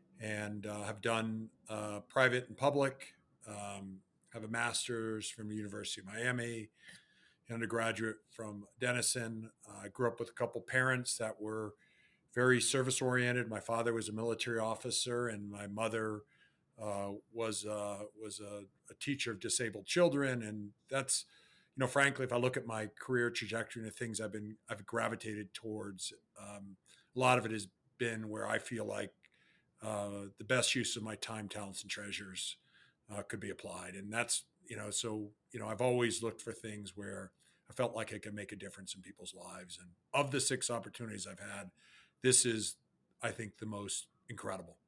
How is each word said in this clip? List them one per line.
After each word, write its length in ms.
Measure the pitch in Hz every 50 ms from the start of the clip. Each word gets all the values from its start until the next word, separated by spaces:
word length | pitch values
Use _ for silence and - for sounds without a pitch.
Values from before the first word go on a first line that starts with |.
| _ _ - -
And, 440 | 110 107 107 104 107 104 104 104 101
uh, 180 | 104 104 104 104
have 180 | 110 107 101
done, 480 | 98 117 113 113 113 110 110 110 110 - - _ _ -
uh, 300 | 107 107 107 107 104 104 -
private 400 | - - 135 127 127 123 127 123
and 80 | - 104
public, 600 | - 131 143 135 143 139 135 135 - - - - _ _ _ _ _ -
um, 520 | 107 104 101 101 101 101 98 98 98 95 95 - _ _ _ _ _
have 160 | - 117 110
a 20 |
master's 800 | 107 117 117 117 120 113 - - - 120 113 110 113 110 107 104 -
from 200 | - 113 107 104
the 60 | 107
University 440 | 107 104 101 101 104 101 - - 101
of 80 | 92
Miami, 640 | 95 107 113 120 127 123 123 117 117 117 113 107 - - _ - - - - - _ _ _ _ _ _ _ _ -
an 60 | 117
undergraduate 640 | 117 117 101 117 117 113 113 107 104 113 110 107 - _ _
from 380 | - - 110 107 104 104 101 - _ -
Denison. 720 | 127 123 123 120 113 - - 123 117 113 113 110 110 113 - _ -
Uh, 140 | - 104 101 104
I 40 | 101
grew 180 | - - 123
up 100 | 113 -
with 120 | - 120 -
a 40 | -
couple 280 | - 120 - - 117
parents 560 | - - - 127 127 131 127 123 123 - -
that 240 | - 113 110 - -
were 340 | 107 107 110 110 110 104 - - _ _ _ _ _ _ _ _ _ _ -
very 280 | 123 123 127 127 117
service-oriented. 880 | 110 - - 131 127 131 123 - 131 127 127 123 123 123 123 123 117 113
My 100 | 110 101
father 340 | - - 117 117 117 117 113
was 140 | 113 104
a 60 | 107 104
military 460 | 110 117 117 113 - - 123 117 113
officer, 680 | 110 113 113 - - 123 - - - 127 120 120 123
and 240 | 117 110 101 104 101
my 160 | 104 101 104
mother, 540 | 101 101 110 113 110 113 113 110 110 107 104 - - _ _ - _ _ _ _ _ _ -
uh, 300 | 110 104 101 101 101 101 101 107 - _
was, 320 | 113 113 113 113 107 107 107
uh, 360 | 107 107 104 104 104 101 98 104 104 - 107
was 200 | 110 104 101 -
a, 240 | 104 101 104 104 98 95 _ _ _ -
a 60 | 110
teacher 340 | - - 143 139 - - 120
of 100 | 110 95
disabled 460 | - 104 - - 123 110 95 - -
children. 560 | - - 175 175 170 139 143 139 131 127 120
And 300 | 110 107 107 107 104 101 - _ _ -
that's, 360 | 135 135 127 - - - - - - - - - - - _ _ _
you 60 | 135
know, 40 | 131
frankly, 400 | 127 - 143 139 139 - - 131
if 80 | 117 120
I 40 |
look 200 | 120 123 127 127
at 80 | 135 110
my 220 | 117 113 110 110 101 - -
career 300 | - - 131 120 120 120
trajectory 540 | 117 - 117 95 110 113 113 - - 120 110
and 80 | 107
the 20 | -
things 260 | - 123 113 110 107
I've 120 | 110 104
been, 240 | 104 107 107 107 107 - _
I've 160 | - 113 101 98
gravitated 720 | - 117 117 113 110 113 113 - 110 107 104 104 - -
towards, 580 | - 117 110 107 107 101 101 95 92 - - - - _ _ _ 104
um, 360 | 101 101 104 101 98 98 95 - _ _ - - _ _ _
a 40 | 127
lot 180 | 127 127 127
of 80 | 123 110
it 60 | 110
has 160 | 110 107 101 - - _ _ _ _ -
been 300 | 120 117 113 110 110 107
where 180 | 107 107 107
I 100 | 107 110
feel 280 | 110 - - 120 110 107
like, 280 | 107 104 104 104 98 - _ _ _ _ _ _ _ _ _ _ _ _ _ 107
uh, 460 | 107 107 101 101 101 101 101 101 98 - -
the 40 | 110
best 300 | 107 127 123 - - -
use 220 | 127 113 - -
of 80 | 117 107
my 120 | 110 104
time, 320 | - - - 110 110 104
talents, 360 | 98 - 104 101 98 95 - -
and 80 | 98
treasures, 640 | - 104 104 101 92 101 101 95 92 - - - - - _ _ _ - - _ _ _ _ - 104
uh, 80 | 104
could 200 | 101 - - 98
be 100 | 98 98
applied. 420 | 92 - - 92 87 90 90 92 92
And 180 | 98 98 104
that's, 340 | 110 117 117 - - - - - _ _ _
you 120 | - 113
know, 120 | 107 104 104
so, 400 | 98 - - 113 107 107 104 104 - _ _ _
you 80 | - 113
know, 80 | 107
I've 140 | 110 110 101
always 420 | 123 127 127 123 120 113 98 104 113
looked 180 | 113 107 -
for 120 | - 117 110
things 440 | - - 107 104 104 101 95 -
where 340 | 101 98 98 98 95 95 95 - _ _ _ _ _ _ -
I 40 | -
felt 220 | - 120 117 -
like 160 | 113 110 -
I 60 | 110
could 160 | 101 - 104 104
make 200 | 107 101 - 104
a 20 |
difference 400 | 92 98 98 - 98 95 - -
in 60 | 95
people's 340 | 90 98 95 - 90 90 92
lives. 420 | 92 90 92 90 92 92 90 - -
And 100 | 90 90 87 _ _ _ -
of 160 | 139 143 131
the 80 | 139 131
six 320 | 123 - 131 127 - -
opportunities 560 | 120 113 113 110 - - 120 110 104 95 92
I've 120 | 98 95 -
had, 300 | 101 101 101 101 95 92 - _ _ - - - - _ _ _ -
this 200 | 127 120 120 -
is, 340 | 120 113 110 107 - - - _ _ _ _ _ _ _ _
I 80 | - 113
think, 280 | 98 - 110 101 -
the 100 | - 110
most 400 | 107 107 101 101 95 - - - - _ _ _ -
incredible 480 | 110 - - 107 95 92 87 - - _ _